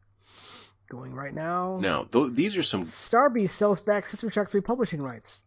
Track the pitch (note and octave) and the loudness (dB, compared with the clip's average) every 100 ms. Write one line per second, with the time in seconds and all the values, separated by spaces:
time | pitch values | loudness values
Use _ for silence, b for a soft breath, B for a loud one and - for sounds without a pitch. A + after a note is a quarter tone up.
0 | _ _ B B B B B B - A#2+ | _ _ B B B B B B -18 -16
1 | B2+ B2+ C#3 C3+ D#3+ F3+ F#3 F#3 F#3+ D#3 | -12 -10 -10 -6 -4 -2 -2 -2 0 0
2 | G#2+ A#2 C#3 A#2+ F#3+ G3 D#3 G2 E2 - | 2 2 4 2 2 2 0 0 -4 -8
3 | - A#3 C#4+ A#3+ F#3+ - G#3 G3 - G#3 | 2 4 6 4 0 2 2 2 2 0
4 | - G3+ A3+ G#3 G3+ G3+ F#3+ B3 A3+ D#3 | -2 -6 -4 -2 0 0 0 0 0 -2
5 | C3+ A2+ - - | -6 -8 -14 -16